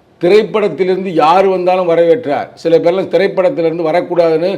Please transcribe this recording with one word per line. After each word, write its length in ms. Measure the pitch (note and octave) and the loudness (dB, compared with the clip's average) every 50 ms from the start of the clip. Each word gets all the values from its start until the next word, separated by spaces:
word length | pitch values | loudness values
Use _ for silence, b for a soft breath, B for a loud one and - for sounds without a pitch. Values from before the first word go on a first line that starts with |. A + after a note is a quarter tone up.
| _ _ _ _ | _ _ _ _
திரைப்படத்திலிருந்து 880 | E3 F3 G3 G#3+ G#3+ E3+ - A3 G3+ G3 D3 D#3 F#3 F3+ F#3 F3+ F#3+ G3 E3 | 0 2 2 2 2 0 -2 -2 -2 -2 -2 -2 -2 -2 -2 -4 -4 -4 -2
யார் 320 | D#3 D3 D#3 F3 F#3+ F#3+ | 0 2 4 4 4 2
வந்தாலும் 420 | G3 F#3 F#3 F3+ F3+ F3+ F#3+ F3+ E3+ | 2 0 0 0 0 0 0 0 0
வரவேற்றார். 600 | E3 E3 E3+ E3 D#3+ - - C#3 C#3+ A#2+ G2 - - | 2 2 4 2 2 0 0 -4 -4 -4 -6 -8 -12
சில 240 | - - E3 E3 D#3+ | -8 -2 0 2 2
பேர்லாம் 320 | D#3+ E3+ F3 G3 F3 - - | 2 2 0 0 -2 -2 0
திரைப்படத்திலிருந்து 760 | E3+ G3 F#3+ - F#3+ F3+ F3 C#3+ D#3 E3 D#3+ D#3+ F3 E3 D#3 | 0 0 0 0 0 -2 0 -2 -2 -2 -2 -2 -2 -4 -2
வரக்கூடாதுன்னு 600 | D#3+ F3+ F3 F3 F3 E3+ E3+ E3 D#3+ D#3 E3+ F#3+ G3 | -2 -2 -2 -2 0 0 2 2 0 0 -2 -2 -4